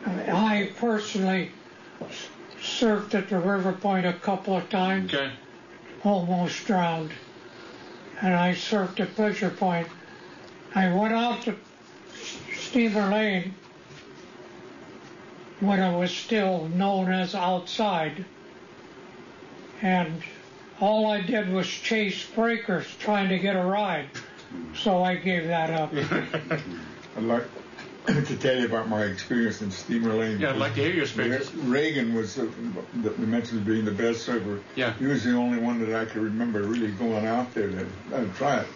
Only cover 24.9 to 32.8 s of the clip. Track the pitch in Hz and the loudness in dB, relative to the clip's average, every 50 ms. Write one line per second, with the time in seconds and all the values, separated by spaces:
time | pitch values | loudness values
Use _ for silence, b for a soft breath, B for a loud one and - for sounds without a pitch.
24.9 | 190 180 180 180 180 170 - 190 185 175 160 165 170 165 160 160 160 160 156 151 | 6 6 6 4 2 2 0 0 0 2 2 2 2 2 2 2 2 0 0 0
25.9 | 156 147 143 147 151 147 127 - - 156 151 - 165 151 - 92 87 82 78 78 | 0 -2 0 0 0 -2 -2 -2 -4 -6 -4 -2 -4 -4 -4 -6 -10 -10 -10 -12
26.9 | 73 - - - - 104 110 117 117 120 120 - - - - - - - - - | -14 -16 -16 -12 -6 -2 0 2 2 0 0 -4 -10 -14 -16 -14 -16 -16 -14 -14
27.9 | - - - - - 147 135 - 135 - - 135 127 127 120 110 110 113 110 113 | -16 -8 -2 2 2 2 2 0 -2 0 2 2 4 4 2 2 2 0 0 0
28.9 | 107 107 107 101 95 92 - - 127 120 117 110 101 - 110 101 95 - - - | 0 0 0 0 -2 -4 -4 0 2 2 2 2 0 -2 -4 -6 -6 -6 -4 -2
29.9 | 120 117 113 113 110 110 113 110 110 98 123 143 131 131 135 135 113 113 139 165 | 0 2 2 2 2 2 2 0 0 0 0 0 0 0 0 0 0 2 2 2
30.9 | 185 170 139 - - 107 123 117 123 135 - - - 165 143 123 123 139 151 160 | 2 2 0 0 0 0 0 0 0 0 -2 -4 -6 -4 0 2 4 4 4 2
31.9 | 151 139 120 113 117 113 107 101 - 135 117 110 - - 117 120 95 87 | 2 2 2 2 2 0 0 -2 -2 -2 -4 -4 -4 -6 -6 -6 -6 -6